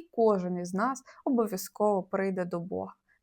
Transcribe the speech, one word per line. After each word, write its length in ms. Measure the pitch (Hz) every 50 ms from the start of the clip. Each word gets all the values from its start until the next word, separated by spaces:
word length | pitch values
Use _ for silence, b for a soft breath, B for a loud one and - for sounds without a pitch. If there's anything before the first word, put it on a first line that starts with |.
| 330 _
кожен 460 | - - 226 220 208 185 180 180 180
із 160 | 175 175 175 185
нас 300 | 190 226 262 269 - B B B B B
обов'язково 800 | 294 262 240 226 202 196 190 - - - - 208 208 202 185 180
прийде 420 | - - 190 190 196 185 185 180
до 140 | 175 180 175
Бога. 340 | 170 185 180 185 190 196 - _ _ _ _ _